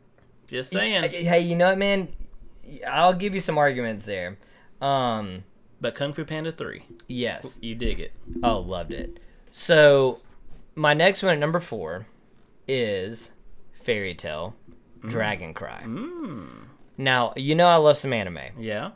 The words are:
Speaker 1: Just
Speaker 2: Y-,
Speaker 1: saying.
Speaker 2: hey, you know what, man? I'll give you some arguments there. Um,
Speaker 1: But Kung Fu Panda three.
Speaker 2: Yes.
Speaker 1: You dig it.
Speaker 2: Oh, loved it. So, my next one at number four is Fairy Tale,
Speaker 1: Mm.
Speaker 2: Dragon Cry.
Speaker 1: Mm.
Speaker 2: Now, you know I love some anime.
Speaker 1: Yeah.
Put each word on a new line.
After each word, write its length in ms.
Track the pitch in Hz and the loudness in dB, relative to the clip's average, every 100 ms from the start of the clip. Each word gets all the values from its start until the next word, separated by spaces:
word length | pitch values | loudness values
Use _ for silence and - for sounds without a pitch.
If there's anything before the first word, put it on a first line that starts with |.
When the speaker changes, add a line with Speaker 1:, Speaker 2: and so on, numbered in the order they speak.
| _ _ _ _ - | _ _ _ _ -10
Speaker 1:
Just 260 | 127 131 | -8 -4
Speaker 2:
Y-, 60 | 190 | -2
Speaker 1:
saying. 460 | 220 190 160 175 170 | 0 0 -2 -2 2
Speaker 2:
hey, 160 | 175 | 2
you 140 | 175 170 | 4 4
know 100 | 180 | 4
what, 80 | 190 | 4
man? 300 | 202 196 175 - - - - - - 147 131 | 2 0 -2 -8 -10 -14 -18 -18 -18 -12 -4
I'll 260 | 139 180 | 4 4
give 200 | 180 202 | 4 0
you 80 | 190 | -2
some 160 | 180 151 | 0 2
arguments 480 | 143 123 117 104 104 | 2 2 -4 -6 -6
there. 320 | 95 87 92 - - - - | -6 -8 -10 -20 -20 -20 -6
Um, 640 | 139 135 123 110 101 92 - _ _ - | -2 0 0 -2 -6 -10 -16 _ _ -8
Speaker 1:
But 140 | 120 - | -6 -4
Kung 180 | 143 | -6
Fu 100 | 151 | -6
Panda 300 | 151 156 165 | -8 -6 -8
three. 300 | 160 - - - - - | -8 -10 -12 -18 -20 -10
Speaker 2:
Yes. 480 | 123 117 - 127 - | -4 -4 -6 -10 -12
Speaker 1:
You 140 | 117 117 | -10 -4
dig 240 | 117 - | -2 -2
it. 140 | - - - - | -4 -10 -10 -2
Speaker 2:
Oh, 160 | 120 104 | 0 0
loved 320 | 87 90 85 | -2 -6 -6
it. 260 | 71 - - - - - | -8 -10 -12 -20 -20 -16
So, 720 | - - 156 147 139 131 - - - - - - 156 | -4 4 8 10 10 6 0 -10 -18 -16 -14 -14 0
my 180 | 151 | 2
next 280 | 151 185 190 | 6 4 4
one 100 | 190 | 2
at 60 | 151 | 2
number 200 | 147 170 | 2 -2
four 480 | 165 110 80 90 - - _ - _ _ - | -4 -8 -8 -8 -12 -20 _ -20 _ _ -6
is 640 | 131 110 98 98 117 - - - - - | -2 -2 -2 -6 -10 -14 -18 -18 -16 -16
Fairy 400 | - - 107 95 | -8 -4 -2 -2
Tale, 420 | 85 82 76 92 - - - _ - | -6 -8 -8 -8 -12 -20 -20 _ -14
Speaker 1:
Mm. 80 | 110 | -6
Speaker 2:
Dragon 440 | 113 107 95 82 | -4 -2 -4 -8
Cry. 280 | 82 65 - | -10 -12 -12
Speaker 1:
Mm. 840 | 113 143 311 339 254 120 67 55 110 - - - | -10 -10 -10 -10 -10 -12 -14 -18 -20 -20 -16 -4
Speaker 2:
Now, 360 | 135 127 113 135 | 0 2 0 -2
you 200 | 139 160 | 0 4
know 120 | 175 | 6
I 100 | 170 | 8
love 200 | 151 143 | 8 6
some 160 | 135 | 2
anime. 240 | 117 95 78 65 - | -2 -4 -8 -12 -10
Speaker 1:
Yeah. 320 | 110 104 175 | -6 -6 -8